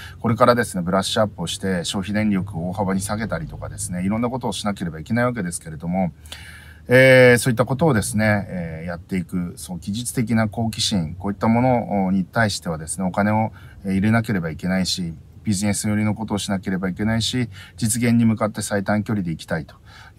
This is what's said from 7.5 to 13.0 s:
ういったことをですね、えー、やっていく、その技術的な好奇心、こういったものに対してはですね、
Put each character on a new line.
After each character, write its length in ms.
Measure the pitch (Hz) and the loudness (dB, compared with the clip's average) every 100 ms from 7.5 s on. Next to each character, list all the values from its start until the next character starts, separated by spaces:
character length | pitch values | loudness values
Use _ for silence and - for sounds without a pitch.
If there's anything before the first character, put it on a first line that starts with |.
う 0 | |
い 20 | |
っ 20 | 113 | 2
た 100 | 120 | 0
こ 100 | 131 | 2
と 100 | 165 | 2
を 80 | |
で 80 | 110 | 2
す 160 | - 107 | 0 0
ね、 300 | 107 104 90 | 2 2 0
え 320 | 92 82 80 87 | -8 -8 -8 -8
ー、 20 | |
や 80 | 85 | -8
っ 40 | |
て 180 | - 95 | -4 -4
い 60 | |
く、 300 | 85 90 87 - | -4 -4 -4 -8
そ 160 | - | -12
の 40 | 87 | -10
技 140 | - | -6
術 240 | 104 123 - | -6 -4 -2
的 180 | 113 | 0
な 160 | 113 110 | 2 0
好 220 | - 113 | -2 -4
奇 100 | - | -2
心、 320 | - 101 80 | -2 0 -2
こ 140 | 92 98 | -4 -6
う 40 | |
い 40 | 101 | -2
っ 20 | |
た 100 | 113 | 2
も 140 | 117 | 4
の 500 | 127 123 87 101 95 | 4 2 0 -2 0
に 140 | 95 90 | 0 0
対 240 | 120 104 | 0 0
し 100 | - | -2
て 100 | - | -6
は 100 | 80 | -8
で 80 | 80 | -8
す 100 | |
ね、 80 | - | -4